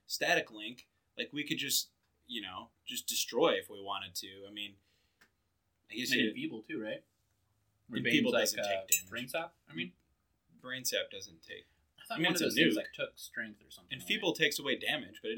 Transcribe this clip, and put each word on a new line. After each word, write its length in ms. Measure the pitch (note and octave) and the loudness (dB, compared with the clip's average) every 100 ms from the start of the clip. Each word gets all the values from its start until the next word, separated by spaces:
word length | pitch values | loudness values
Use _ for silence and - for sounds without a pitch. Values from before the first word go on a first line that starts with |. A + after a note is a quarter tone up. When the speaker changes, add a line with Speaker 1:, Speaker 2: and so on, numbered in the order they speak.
| - | -8
Speaker 1:
static 420 | - C#3+ E3+ - | -2 4 4 2
link, 380 | G#2+ A2 B2 - _ _ - | -8 -10 -10 -18 _ _ -6
like, 160 | A#2+ | -6
we 120 | C#3+ | -4
could 140 | D3 D3+ | -2 -2
just, 320 | C#3 - - _ _ _ _ | 2 0 0 _ _ _ _
you 160 | A#2 | -8
know, 280 | G2 F#2 A#2 _ | -6 -10 -14 _
just 220 | - B2 - | -10 -8 -4
destroy 440 | A#2+ - D#3+ E3 | -2 0 4 4
if 160 | G2+ F#2 | 4 -2
we 100 | G2+ | -12
wanted 340 | G2 G2 F#2+ F2+ | -6 -6 -6 -8
to. 280 | G2 G2 G2 | -10 -14 -14
I 40 | |
mean, 220 | G#2 G#2 G2 _ _ _ _ - _ _ _ _ _ _ | -10 -12 -12 _ _ _ _ -20 _ _ _ _ _ _
I 40 | |
guess 160 | G#2+ B2 | -6 2
Speaker 2:
And 80 | B2 | 4
Speaker 1:
you 80 | G#2+ | 2
Speaker 2:
Enfeeble 340 | A#2+ D#3 A2+ | 0 -6 -8
too, 200 | - D3+ | -8 -8
right? 200 | G#2+ - - _ _ _ _ _ _ _ - | -6 -8 -10 _ _ _ _ _ _ _ -6
Where 100 | B2 | 0
Speaker 1:
Enfeeble 340 | A#2+ D3+ B2+ | 4 6 6
Speaker 2:
Bane's 200 | A#2+ G#2+ | 4 4
Speaker 1:
doesn't 60 | A#2 | 2
Speaker 2:
like, 80 | G#2 | 0
Speaker 1:
take 80 | G2 | 0
Speaker 2:
uh, 40 | F#2+ - | 2 2
Speaker 1:
damage. 80 | F#2 | 2
Speaker 2:
Brain 180 | A2+ C3 | -8 -4
Sap, 260 | E3 E3+ _ _ | -4 -6 _ _
I 40 | |
mean? 180 | D#3+ F3+ - _ _ _ _ _ - | -8 -8 -10 _ _ _ _ _ -20
Speaker 1:
Brain 240 | B2+ B2+ | -10 -4
Sap 260 | B2 G#2 F#2 | 0 0 -2
doesn't 320 | G2+ F#2 E2 | -8 -14 -18
take 240 | - G2 - _ _ _ - | -16 -16 -16 _ _ _ -8
Speaker 2:
I 20 | |
thought 60 | |
Speaker 1:
I 40 | A3 | 0
mean, 40 | E3+ | 2
Speaker 2:
one 60 | |
Speaker 1:
it's 60 | E3 | 4
Speaker 2:
of 40 | C#3 | 2
Speaker 1:
a 20 | |
Speaker 2:
those 40 | |
things, 200 | A2 D#3+ | 8 6
Speaker 1:
nuke. 20 | G#2+ - | 6 -2
Speaker 2:
like, 60 | |
took 240 | - C3+ - | -6 -8 -8
strength 400 | - - A2 G#2+ - | -12 -8 -10 -12 -20
or 40 | |
something, 200 | - - | -20 -10
Speaker 1:
And 80 | C3 | -10
Speaker 2:
right? 60 | - | -2
Speaker 1:
Feeble 240 | G#3+ G3 | 0 2
takes 280 | D#3 D3+ - | 2 2 2
away 180 | C#3 A#2+ | 0 0
damage, 400 | G#2+ D3 F#2+ G2+ | 0 -2 -4 -8
but 100 | |
it 40 | G#2+ | -6